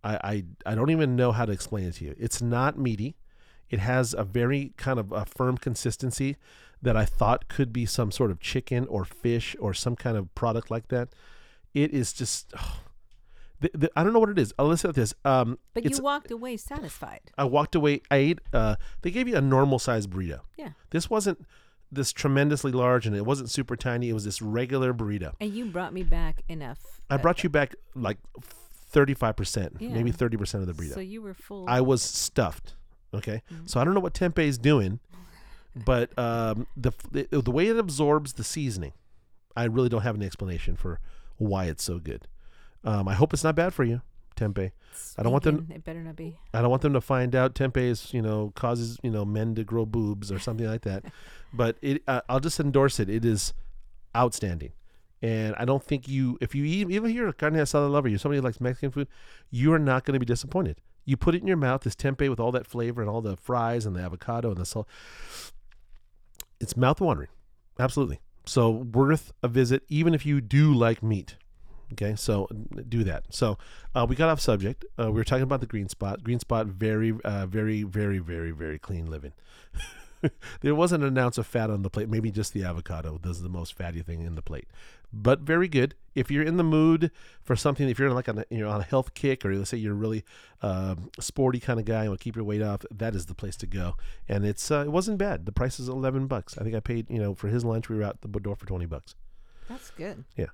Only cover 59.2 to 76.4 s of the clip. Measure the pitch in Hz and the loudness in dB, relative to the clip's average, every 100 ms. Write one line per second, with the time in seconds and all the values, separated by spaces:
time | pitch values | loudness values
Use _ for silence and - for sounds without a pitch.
59.2 | - - - 123 143 160 143 131 - 135 | -20 -20 -8 2 4 6 6 2 2 0
60.2 | 120 123 131 180 180 - - - - 135 | 2 0 0 -2 -2 -4 -14 -14 -2 2
61.2 | - 170 190 175 135 131 117 - 139 135 | 4 2 2 2 2 2 -2 -2 -2 0
62.2 | 139 117 117 123 - 120 117 120 104 113 | 0 2 0 0 -4 -4 -4 -2 -2 -2
63.2 | 110 95 - 123 117 120 107 90 90 90 | -4 -6 -2 0 2 0 -2 -4 -4 -6
64.2 | - 117 117 90 87 110 104 - - - | -6 -4 -2 -4 -4 -6 -8 -14 -20 -16
65.2 | - - - - - - - - - _ | -14 -14 -16 -18 -18 -20 -20 -20 -20 _
66.2 | - - - _ 110 120 127 151 180 87 | -20 -20 -20 _ -6 2 4 4 2 0
67.2 | - - - - _ - 127 143 120 - | -4 -16 -20 -20 _ -2 0 0 -2 -4
68.2 | - - - 131 117 113 123 113 135 156 | -10 -18 0 4 4 2 0 4 6 4
69.2 | - - 123 120 123 135 - 151 165 156 | 0 -4 2 4 4 2 2 2 4 4
70.2 | 143 143 110 135 156 131 117 117 110 104 | 2 0 4 6 8 6 4 2 0 -2
71.2 | - - - - - - - 107 104 107 | -4 -18 -20 -20 -18 -16 -12 -4 -2 -2
72.2 | - 104 98 107 110 - 123 117 95 78 | 0 0 -2 -6 -8 -10 -4 0 0 -2
73.2 | - - 117 101 - - - 127 120 127 | -6 -2 0 0 -8 -14 -4 0 2 4
74.2 | 165 151 - 104 98 135 - - 113 107 | 4 4 2 2 0 -4 -10 -4 0 0
75.2 | 110 131 131 135 117 110 98 - 98 104 | 2 2 2 -2 -2 -4 -6 -6 -6 -4
76.2 | 113 120 | -4 -4